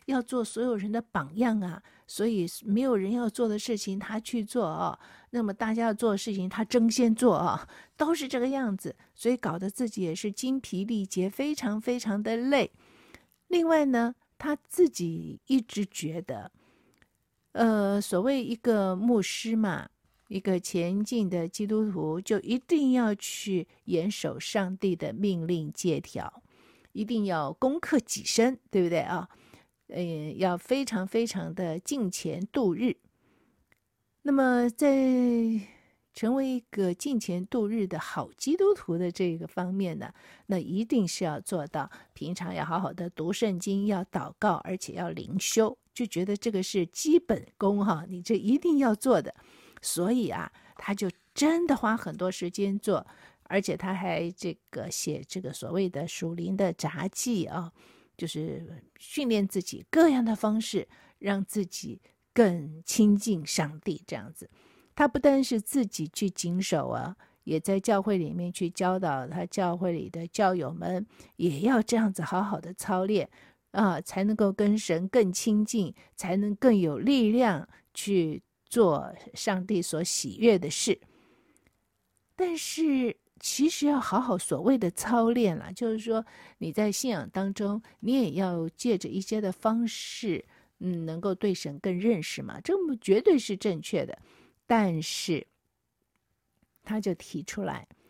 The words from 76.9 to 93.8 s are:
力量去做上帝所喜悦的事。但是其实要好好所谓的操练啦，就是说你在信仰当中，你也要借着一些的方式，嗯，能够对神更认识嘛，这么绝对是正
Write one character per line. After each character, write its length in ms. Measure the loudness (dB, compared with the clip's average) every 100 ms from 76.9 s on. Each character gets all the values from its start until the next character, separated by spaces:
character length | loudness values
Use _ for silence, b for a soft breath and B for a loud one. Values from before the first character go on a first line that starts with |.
| 2
力 320 | 2 4 6
量 340 | 4 4 2 -4 b _
去 480 | -10 0 2 2 -2 -12 _ _
做 440 | 4 6 4 -2 -12 -18
上 340 | -6 -2 -2 0
帝 140 | -2
所 200 | 0 -2
喜 360 | -2 -2 -4 2
悦 200 | 4 6
的 140 | 2
事。 300 | -2 0 -2 -4 b b b b b b _ _ _ _ _ _ -2
但 200 | -2 -2
是 600 | -6 0 2 2 0 -4 _ _
其 280 | -6 2 2
实 180 | 4 2
要 120 | 2
好 220 | 2 0
好 160 | 2 0
所 240 | 0 0
谓 160 | 2 2
的 120 | 2
操 400 | -2 0 2 4
练 280 | 4 2 0
啦， 140 | -6
就 180 | -6 -4
是 80 | -4
说 260 | -2 -2 -2 B B B
你 120 | -6
在 180 | 0 0
信 220 | 0 -2
仰 180 | -2 -4
当 240 | -4 -4
中， 300 | -2 -2 -2 B B
你 140 | 0
也 180 | 2 2
要 380 | 0 -2 -2 -4
借 280 | -4 0 0
着 120 | 0
一 100 | -6
些 220 | -4 -2
的 100 | -2
方 340 | -2 0 2 0
式， 600 | -4 -10 -6 -4 -4 -6 b b _
嗯， 260 | -4 -4 -4
能 140 | -4
够 160 | -2 0
对 180 | 0
神 240 | -2 -4 -6
更 200 | -4 0
认 240 | 2 2
识 180 | -2 -8
嘛， 200 | -10 -8
这 200 | -2 0 0
么 80 | -4
绝 240 | 4 6
对 180 | 8 6
是 200 | 4 -2
正 240 | -2 -2